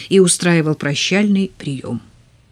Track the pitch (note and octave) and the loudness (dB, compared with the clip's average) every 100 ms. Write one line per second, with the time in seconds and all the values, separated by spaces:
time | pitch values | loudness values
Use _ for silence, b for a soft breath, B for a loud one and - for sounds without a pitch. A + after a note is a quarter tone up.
0 | B F#3+ F3+ - F3+ E3+ D#3 D3+ C#3+ D3 | B 4 4 2 2 2 0 -2 -4 -4
1 | - F#3 G#3+ G3 F#3+ - D3+ C3 - A#2 | -2 0 2 0 -2 -6 -10 -10 -8 -10
2 | - _ _ _ _ | -10 _ _ _ _